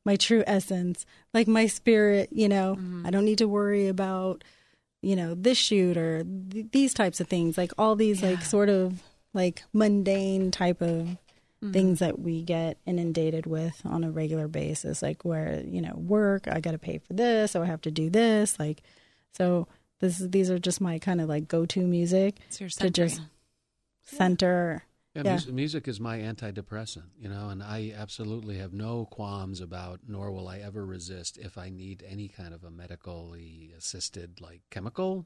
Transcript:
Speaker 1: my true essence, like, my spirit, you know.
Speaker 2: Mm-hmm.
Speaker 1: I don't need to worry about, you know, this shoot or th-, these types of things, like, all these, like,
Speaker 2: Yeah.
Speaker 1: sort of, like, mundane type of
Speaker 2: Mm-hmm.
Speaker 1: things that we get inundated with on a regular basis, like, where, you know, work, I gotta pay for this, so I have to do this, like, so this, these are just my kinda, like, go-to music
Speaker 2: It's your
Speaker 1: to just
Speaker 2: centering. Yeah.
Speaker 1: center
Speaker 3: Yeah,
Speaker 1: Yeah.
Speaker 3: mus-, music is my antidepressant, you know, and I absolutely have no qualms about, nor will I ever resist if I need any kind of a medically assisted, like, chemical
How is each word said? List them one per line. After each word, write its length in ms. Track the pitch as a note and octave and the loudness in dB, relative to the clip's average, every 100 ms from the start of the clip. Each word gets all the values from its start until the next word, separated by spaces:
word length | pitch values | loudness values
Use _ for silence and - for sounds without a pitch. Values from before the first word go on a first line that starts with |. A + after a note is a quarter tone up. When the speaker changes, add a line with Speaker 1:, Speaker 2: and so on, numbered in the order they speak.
Speaker 1:
my 120 | G3+ G3+ | 2 2
true 280 | - A3+ - | 6 4 6
essence, 580 | G3 - F#3 F3+ F3 - _ _ | 2 2 -2 -2 -4 -10 _ _
like, 160 | A3+ A3 | 2 4
my 200 | A3 A3 | 4 4
spirit, 640 | - A#3+ A3 G#3 G3+ - | 2 4 6 6 4 2
you 180 | G#3+ G#3 | 2 4
know. 240 | G3 F#3+ F#3+ | 4 2 -2
Speaker 2:
Mm-hmm. 300 | F3+ F3 E3+ | -6 -6 0
Speaker 1:
I 60 | |
don't 120 | G3 | 2
need 140 | G#3+ G#3+ | 4 4
to 100 | A3 | 2
worry 400 | G3+ G3+ G3+ G3 | 2 2 2 2
about, 560 | F#3+ F#3+ F#3 F#3+ - - _ _ _ _ _ | 0 -2 0 -2 -4 -10 _ _ _ _ _
you 120 | F#3+ F#3+ | 0 0
know, 200 | E3 F3 | 0 0
this 240 | A3+ B3 | 2 4
shoot 360 | - G3+ F3+ E3+ | 4 4 4 2
or 280 | E3 D#3+ | 0 -2
th-, 420 | E3+ F#3+ F#3 G#3 A3 | -4 -8 -8 -8 0
these 240 | C4+ C4+ - | 2 4 4
types 240 | F#3+ - | 0 0
of 80 | F3 | -2
things, 280 | F3+ E3 E3+ | 2 2 0
like, 160 | F3+ - | -2 2
all 180 | A3 G#3+ | 2 4
these, 280 | A3 G3 | 4 4
like, 160 | F#3 F3+ | 2 0
Speaker 2:
Yeah. 60 | E3 | 2
Speaker 1:
sort 240 | G#3 G#3 | 4 4
of, 340 | F#3+ F#3 F3+ - _ _ | 4 2 -2 -10 _ _
like, 300 | G3 F3+ - - | 0 0 -2 -2
mundane 760 | G#3+ G#3+ G3+ F#3+ G3 F#3+ F#3+ F#3 | 4 4 4 4 2 2 0 0
type 300 | - F3+ F3 | 2 2 2
of 360 | E3+ E3 E3+ F3+ _ _ _ _ | 0 0 -2 -8 _ _ _ _
Speaker 2:
Mm-hmm. 100 | G#3 | -2
Speaker 1:
things 260 | F#3+ F#3+ E3+ | 4 4 4
that 180 | F3 - | 2 -2
we 240 | E3+ E3 | -4 -4
get 360 | E3+ E3 E3 - - | -2 -2 -2 -6 -4
inundated 600 | F3+ E3+ D#3+ D#3+ D#3+ D#3+ | -2 0 0 0 -2 -2
with 360 | D#3 E3 - - | -4 -4 -6 -6
on 200 | E3 E3 | -2 -2
a 40 | |
regular 360 | D#3 D#3 D#3+ D3+ | -2 -2 -2 -2
basis, 540 | D3+ D3+ D#3 - D3+ | -4 -4 -4 -6 -4
like, 240 | D#3 D#3 F3 | -4 -4 -4
where, 360 | D#3+ D#3 - - | -2 -4 -6 -6
you 140 | F3+ | -6
know, 120 | E3 | -6
work, 540 | D#3+ E3+ G#3 G3+ G3 - | -6 0 2 4 2 0
I 140 | E3 | -2
gotta 160 | E3 D#3+ | -2 -6
pay 220 | F3 D#3+ | -6 -8
for 120 | - | -6
this, 400 | F#3 A#3+ A3+ G#3+ | 0 2 4 2
so 100 | F3+ | 0
I 40 | F3 | -2
have 160 | D#3+ | -2
to 100 | E3 | -4
do 180 | D#3+ D#3+ | -2 2
this, 480 | G#3 A#3 G#3+ G3+ - | 4 6 4 2 0
like, 240 | D3+ D#3 _ _ _ _ _ | -4 -6 _ _ _ _ _
so 340 | - F3+ F3 E3+ _ _ - | 0 2 2 0 _ _ -2
this, 200 | F#3 F3 | -2 0
these 300 | F#3 G3 F#3 | 0 2 2
are 80 | F3+ | 2
just 220 | F3 E3+ | 0 0
my 200 | F3+ E3 | -2 -2
kinda, 260 | G3 F3 D#3 | 0 0 0
like, 240 | D3+ D3+ | -2 0
go-to 360 | E3 E3+ F#3+ F3+ | 0 0 0 2
music 520 | F3 E3+ F#3 G3 - - | 2 4 4 2 0 -14
Speaker 2:
It's 140 | - | -14
your 80 | F#3+ | -12
Speaker 1:
to 200 | - F#3 | -2 0
just 260 | F3 E3+ D#3+ | 2 2 0
Speaker 2:
centering. 140 | D#3 _ _ _ _ _ _ _ _ | -10 _ _ _ _ _ _ _ _
Yeah. 40 | C#4 | 0
Speaker 1:
center 680 | F#3 F3+ F3+ F3+ E3+ D3+ - _ _ D3+ | 2 4 2 2 0 -4 -10 _ _ -4
Speaker 3:
Yeah, 80 | C#3 | 0
Speaker 1:
Yeah. 80 | |
Speaker 3:
mus-, 140 | - C3 | 0 -2
music 400 | B2+ D3+ D3+ C3 | -4 -4 -4 -6
is 120 | G#2 | -6
my 200 | A#2 A2+ | -6 -6
antidepressant, 840 | G#2+ A2 A2 G2+ - G#2+ A2 - F2 A#2 | -8 -8 -10 -10 -10 -10 -10 -14 -18 _
you 100 | G#2 | -12
know, 200 | G2+ G#2 | -10 -8
and 140 | G2 | -10
I 280 | G#2 A2 G#2+ G#2 | -10 -8 -8 -10
absolutely 600 | G#2 - G#2+ A2+ G#2+ F#2+ | -14 -10 -8 -8 -8 -10
have 140 | F#2+ | -10
no 320 | G2 A2 A#2 A2 | -8 -6 -6 -8
qualms 540 | - G2+ G2+ F#2+ F2+ | -10 -10 -8 -8 -10
about, 420 | F2 F2+ F2+ F2+ - | -12 -12 -12 -14 -12
nor 240 | G2 G2+ | -10 -8
will 160 | F#2+ F2+ | -10 -10
I 120 | F#2+ | -12
ever 260 | G2+ G#2 F#2+ | -12 -10 -10
resist 520 | F#2 E2+ F#2 E2+ - | -10 -12 -12 -12 -14
if 180 | F#2 F#2+ | -16 -14
I 120 | F#2 | -14
need 340 | F#2 F#2+ F#2 F#2+ | -14 -14 -16 -14
any 200 | G2+ G2+ | -14 -14
kind 260 | - F2 | -14 -18
of 100 | E2 | -16
a 60 | F2 | -20
medically 1040 | E2+ F2 F2 F2+ E2+ E2+ E2+ E2 D#2+ D#2+ E2 | -18 -18 -16 -14 -14 -14 -18 -18 -20 -20 -14
assisted, 640 | - F#2 - F#2 F2 F2 | -12 -10 -10 -12 -16 -18
like, 220 | E2 F2 _ | -20 -20 _
chemical 560 | G2 G#2 - F#3 F#3+ | -12 -10 -6 -4 -6